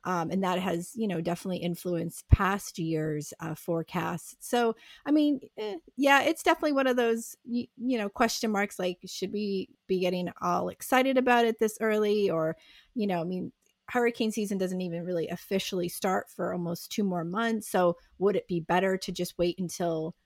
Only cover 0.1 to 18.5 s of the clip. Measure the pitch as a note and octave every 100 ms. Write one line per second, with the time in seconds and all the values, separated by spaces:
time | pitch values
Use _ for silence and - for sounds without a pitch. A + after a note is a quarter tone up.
0.1 | F3+ D#3+ F#3 F#3 F#3 F#3+ E3+ F3+ A3+ A3
1.1 | E3+ D#3+ E3+ G3 F3+ F3 E3+ F#3 E3+ E3+
2.1 | - - - F#3+ G3 - - D#3+ D#3+ D#3
3.1 | D3+ D3 - E3 D#3+ - E3 D#3+ F3+ E3
4.1 | E3+ - - - A#3+ A#3 A3+ - - -
5.1 | D4+ D4 C#4 - - G#4+ F#4 - - C#4
6.1 | C#4 D4 E4 - D#4+ D#4 C#4 C4 B3 A#3
7.1 | A3+ A3+ - C4+ A#3+ A#3+ - A#3+ B3 G3+
8.1 | - A#3 - A#3 G3+ G3+ - F3+ F3+ F#3
9.1 | - F#3+ G#3 G#3 G3 - _ _ F#3+ F3+
10.1 | F3+ F3+ - F3+ F3 - - - B3+ C4
11.1 | C4 B3+ A#3+ A#3 A3+ A3 - A3 G#3+ G#3+
12.1 | G#3 G3 E3 D#3+ D#3+ - - _ - G#3
13.1 | F3 E3 F#3 D3+ _ _ _ - B3 A#3+
14.1 | A#3 A3 G#3+ G3+ G3 F#3 F#3 F3+ E3+ F3
15.1 | F3 D#3 F3 - F#3+ - F#3 F3 - G3
16.1 | F#3+ - - F3+ F3+ E3+ E3+ - - G3+
17.1 | F3 E3 F#3+ A#3 A3+ - F#3+ F3+ E3+ _
18.1 | _ F#3+ F#3+ -